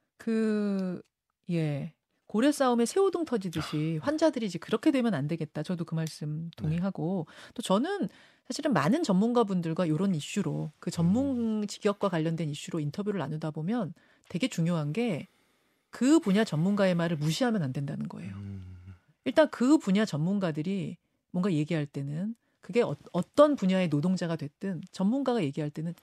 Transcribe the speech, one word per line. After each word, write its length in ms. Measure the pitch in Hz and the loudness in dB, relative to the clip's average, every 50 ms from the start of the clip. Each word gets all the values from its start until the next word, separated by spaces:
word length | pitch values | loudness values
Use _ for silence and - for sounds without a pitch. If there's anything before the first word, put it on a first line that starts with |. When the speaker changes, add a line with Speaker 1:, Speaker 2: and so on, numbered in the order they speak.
| _ _ _ - | _ _ _ -10
Speaker 1:
그, 840 | - 226 226 220 220 220 214 214 208 202 196 190 190 185 175 - - _ _ _ _ _ _ _ _ - | -4 -2 0 0 2 0 0 0 0 0 0 -2 -2 -4 -6 -8 -12 _ _ _ _ _ _ _ _ -2
예. 420 | 170 165 156 151 147 135 156 165 _ _ _ _ _ _ _ | 0 0 0 0 -2 -4 -6 -8 _ _ _ _ _ _ _
고래 240 | _ - 214 254 294 | _ 0 4 4 4
싸움에 340 | 294 - 269 254 240 233 233 | 4 4 2 2 4 2 2
새우등 380 | 226 - 381 392 392 349 349 320 | 2 2 2 2 2 2 0 -2
터지듯이 760 | - 247 214 190 180 160 160 147 - - 151 151 160 165 156 | -2 -2 -4 -4 -4 -4 -4 -6 -2 -2 -2 -2 -2 -2 -2
Speaker 2:
아. 40 | 156 | -2
Speaker 1:
환자들이 400 | 277 311 311 330 311 254 254 226 | -2 0 2 2 2 2 0 -4
이제 120 | 196 - - | -4 -6 -6
그렇게 320 | - - 214 202 - 311 | -6 -4 -2 2 2 2
되면 240 | 269 262 233 233 190 | 4 4 2 2 0
안 140 | 151 156 147 | 0 0 -2
되겠다. 340 | 170 160 160 - - 151 | -2 -4 -6 -6 -6 -8
저도 220 | 151 - 185 165 170 | -6 -4 -4 -6 -4
그 100 | - 165 | -4 -4
말씀 500 | 160 160 156 - - 156 147 151 156 165 | -4 -4 -4 -6 -8 -8 -6 -6 -6 -8
Speaker 2:
네. 40 | 170 - | -10 -10
Speaker 1:
동의하고 720 | - 104 151 156 170 180 196 - - 151 170 196 185 151 - - - - - - | -6 -4 -2 -2 -2 -2 -4 -4 -4 -4 -2 -2 -4 -4 -8 -12 -20 -20 -18 -12
또 80 | - | -8
저는 460 | - - 190 208 269 359 403 392 254 - - - - - _ _ _ - | 0 2 2 2 2 0 -2 -2 -4 -4 -6 -12 -20 -20 _ _ _ -10
사실은 240 | 247 - 294 311 | -8 -4 0 2
많은 320 | 226 151 131 165 240 339 339 | 2 4 4 4 2 2 2
전문가분들과 840 | - 190 185 214 233 240 247 233 202 190 180 165 160 160 170 185 160 | 2 2 2 4 4 4 2 2 2 0 -2 -2 -2 -2 0 0 0
요런 260 | 156 147 196 196 180 | 2 2 2 0 0
이슈로 580 | 151 - - - 208 180 156 147 151 156 156 - _ | -2 -4 -4 -4 -4 -2 -2 -4 -4 -6 -8 -10 _
그 100 | - 180 | -10 -6
전문 720 | - - 165 170 196 247 277 277 262 240 233 226 220 214 | -2 0 2 4 4 4 2 0 0 -2 -2 -2 -2 -2
Speaker 2:
음. 40 | 208 | -4
Speaker 1:
직역과 420 | 202 - - - 208 202 - - 196 | -6 -6 -2 -2 -2 0 0 -2 0
관련된 420 | 175 160 156 165 165 160 170 147 | 0 0 0 0 -2 -2 -4 -4
이슈로 300 | 147 - - - - 165 | -6 -8 -8 -6 -6 -4
인터뷰를 400 | 147 147 - - 202 208 202 185 | -4 -4 -4 -6 -6 -4 -4 -4
나누다 320 | 139 - 160 156 160 156 | -4 -4 -6 -6 -6 -6
보면 420 | 151 160 156 180 233 247 202 151 - _ _ _ _ _ _ - | -6 -6 -4 -4 -2 -2 -4 -6 -8 _ _ _ _ _ _ -8
되게 200 | - 170 254 247 | -6 -2 -2 -2
중요한 440 | - - 160 170 175 165 147 147 | 0 0 0 2 2 0 -2 -2
게 360 | 151 226 240 240 170 135 - - _ _ _ _ _ _ _ _ _ _ _ _ - | -2 -2 -2 -2 -2 -4 -6 -12 _ _ _ _ _ _ _ _ _ _ _ _ -4
그 240 | - 240 269 311 330 | 0 4 6 6 4
분야 240 | 330 202 185 208 226 | 4 4 4 4 4
전문가의 500 | - 156 147 165 196 208 202 196 185 180 | 2 2 0 2 2 2 2 2 2 4
말을 220 | 170 170 170 175 | 2 2 0 0
무시하면 460 | 143 147 160 156 - 269 240 220 208 | 0 0 0 0 2 0 0 2 0
안 100 | 151 131 | 0 -2
된다는 340 | 131 147 139 139 123 95 - | -2 -4 -4 -4 -4 -6 -6
거예요. 240 | - - 107 110 - 101 | -8 -8 -10 -12 -10 -10
Speaker 2:
음. 420 | 101 101 98 98 95 92 - - - - 95 - _ _ _ _ _ - | -10 -10 -10 -10 -10 -12 -14 -18 -18 -18 -20 -20 _ _ _ _ _ -6
Speaker 1:
일단 240 | 262 247 320 302 302 | 0 4 4 4 4
그 280 | - - 233 262 311 302 | 4 2 4 6 6 6
분야 260 | - 202 185 208 220 | 4 4 2 2 2
전문가들이 920 | - - 143 156 180 202 202 190 165 147 156 151 185 196 196 156 151 175 - _ _ _ _ _ _ | 2 0 -2 0 0 0 0 0 -2 -2 -2 -4 -4 -2 -4 -4 -6 -8 -12 _ _ _ _ _ _
뭔가 200 | - 180 180 208 | -4 -2 0 0
얘기할 360 | 170 147 151 - 175 156 147 | 2 0 0 0 0 -2 -2
때는 480 | 143 - 143 139 139 147 160 190 220 233 _ _ _ _ _ | -4 -6 -8 -6 -6 -6 -4 -6 -6 -8 _ _ _ _ _
그게 220 | _ - 180 240 | _ -2 0 0
어-, 120 | 226 135 139 - - - - | 2 0 -2 -8 -10 -6 -4
어떤 420 | 170 180 _ - - 294 302 285 | -4 -4 _ 6 6 8 8 6
분야의 320 | - 196 185 190 185 185 165 | 2 2 2 2 2 2 2
노동자가 480 | 151 147 143 180 185 175 175 165 165 | 2 2 2 2 0 0 -2 -4 -4
됐든 460 | 156 160 - _ - - 196 185 151 175 - | -4 -6 -8 _ -8 -8 -6 -6 -6 -10 -10
전문가가 500 | - - 190 202 247 277 269 254 240 233 | -4 -2 0 0 0 0 0 0 0 0
얘기할 280 | 165 135 139 165 151 147 | 0 -2 -2 -4 -6 -6
때는 240 | - 165 156 175 170 - | -6 -6 -8 -8 -8 -10